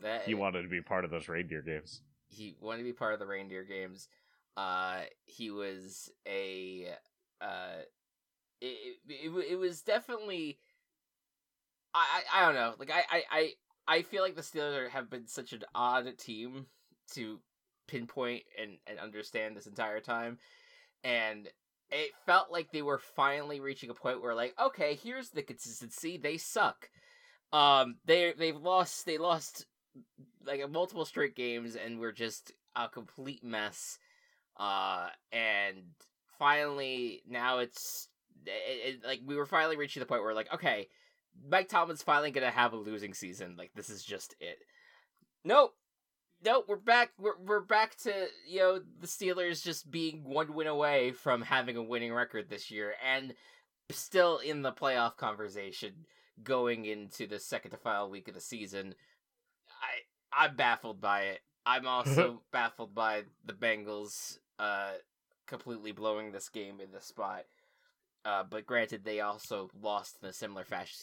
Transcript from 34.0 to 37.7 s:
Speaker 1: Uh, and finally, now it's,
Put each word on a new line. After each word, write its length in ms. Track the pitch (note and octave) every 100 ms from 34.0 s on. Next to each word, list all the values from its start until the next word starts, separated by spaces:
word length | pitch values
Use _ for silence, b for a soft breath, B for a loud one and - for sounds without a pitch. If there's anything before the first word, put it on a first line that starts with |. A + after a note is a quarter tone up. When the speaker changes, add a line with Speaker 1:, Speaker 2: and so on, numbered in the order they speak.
| b b b b b -
Speaker 1:
Uh, 520 | G2+ G2 F#2+ F2+ F2 - _
and 500 | A#2 A2+ G2+ G2+ F#2+ F2+ - - _ _ -
finally, 840 | C#3+ D3 D3 C#3 C3+ B2+ A#2+ G2 -
now 300 | B2 B2 B2+
it's, 500 | A#2+